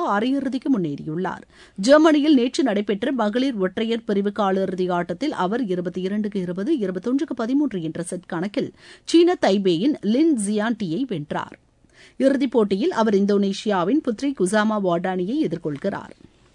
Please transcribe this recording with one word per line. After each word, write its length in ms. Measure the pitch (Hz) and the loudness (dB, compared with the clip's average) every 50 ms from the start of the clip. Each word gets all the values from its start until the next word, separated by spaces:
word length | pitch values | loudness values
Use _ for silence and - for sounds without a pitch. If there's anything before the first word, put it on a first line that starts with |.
| 349 277 | 0 0
அரையிறுதிக்கு 600 | 202 202 226 254 277 277 269 269 247 254 - - 262 | 0 0 0 0 0 -2 -2 -2 -4 -2 -2 0 0
முன்னேறியுள்ளார். 680 | 202 170 147 143 139 147 156 156 175 185 175 - - - - _ - - - _ | 0 0 -2 -4 -6 -8 -6 -6 -4 -4 -6 -6 -8 -14 -20 _ -20 -20 -14 _
ஜெர்மனியில் 580 | - 190 254 285 302 311 330 302 302 277 311 302 | -2 4 6 8 8 8 8 6 6 6 6 4
நேற்று 300 | 247 233 262 - - 285 | 4 4 2 0 0 0
நடைபெற்ற 480 | 233 196 202 208 - 202 196 - 294 | 0 0 0 0 -2 -2 -2 -2 -2
மகளிர் 460 | 277 233 214 208 208 254 262 277 240 | 0 0 0 0 0 0 0 0 0
ஒற்றையர் 460 | 196 185 185 185 220 226 220 233 226 233 | 0 -2 -2 -2 -2 -2 -2 -2 -4 -2
பிரிவு 280 | - 202 202 202 208 | -2 -2 0 0 -2
காலிறுதி 560 | 202 220 202 190 190 190 190 190 190 180 180 | -2 0 0 0 0 0 0 -2 -2 -2 -2
ஆட்டத்தில் 440 | 175 180 175 170 - 175 175 269 311 | 0 0 -2 -2 -4 -6 -4 -4 -4
அவர் 340 | - - 180 180 220 254 254 | -2 -2 -2 -2 -2 -2 -2
இருபத்தி 360 | 185 180 180 175 180 175 190 | -2 -2 -4 -4 -4 -6 -4
இரண்டுக்கு 380 | 180 190 208 214 208 202 202 196 | -4 -4 -2 -4 -4 -4 -4 -4
இருபது, 340 | 175 180 175 185 202 285 339 | -4 -4 -4 -4 -2 -2 -2
இருபத்தொன்றுக்கு 580 | 247 202 185 185 185 - 233 262 277 330 - 269 | 0 -2 -4 -4 -4 -2 -2 -2 -2 -2 -4 -4
பதிமூன்று 460 | - 226 226 269 285 302 262 196 180 | -4 -2 0 0 0 0 0 -2 -4
என்ற 220 | 160 160 156 170 165 | -6 -6 -6 -6 -8
செட் 220 | - 185 175 - | -8 -8 -10 -8
கணக்கில் 460 | - 185 160 208 208 - - 175 - - - - - - - _ | -8 -6 -6 -6 -4 -4 -4 -6 -6 -8 -14 -20 -20 -20 -18 _
சீன 340 | - - 330 349 349 359 - | 2 4 6 6 4 4 2
தைபேயின் 540 | - 208 196 208 190 185 170 156 214 311 262 - | 2 2 2 4 2 2 2 2 2 0 0 0
லின் 380 | - 202 226 269 320 339 294 220 196 | 0 0 2 4 4 4 2 2 0
ஜியான்டியை 560 | 202 214 208 208 233 226 - 208 160 156 214 277 - | -2 -2 0 -2 -2 -2 -4 -4 -4 -4 -4 -4 -4
வென்றார். 460 | 196 156 151 - 185 170 - - - - _ _ _ _ _ _ _ - - - _ | -6 -6 -6 -6 -8 -8 -8 -10 -14 -20 _ _ _ _ _ _ _ -20 -20 -14 _
இறுதிப் 340 | - 254 269 277 247 285 233 | 2 2 2 4 2 0 0
போட்டியில் 400 | - 233 208 202 196 190 269 381 | 2 2 2 2 0 0 0 0
அவர் 220 | - 226 220 226 202 | 0 0 2 2 4
இந்தோனேஷியாவின் 880 | 190 202 196 202 202 202 196 196 - - 214 196 180 165 190 269 320 - | 4 4 2 2 2 2 0 -2 -2 -2 -2 0 0 0 0 0 0 0
புத்ரி 260 | 262 214 - 269 285 269 - | -2 -4 -2 -4 -4 -2 0
குசாமா 400 | 185 185 220 214 208 220 214 208 196 | 0 2 2 2 2 2 0 0 0
வாடானியை 540 | 180 170 175 180 185 185 185 180 196 269 311 - | 0 0 0 0 -2 -2 -2 -2 -2 -2 -2 -2
எதிர்கொள்கிறார். 720 | 160 165 170 - 156 143 135 - 196 196 - - - - - - - _ _ _ _ _ | -2 -2 -4 -6 -6 -6 -4 -4 -6 -6 -6 -10 -14 -18 -20 -20 -20 _ _ _ _ _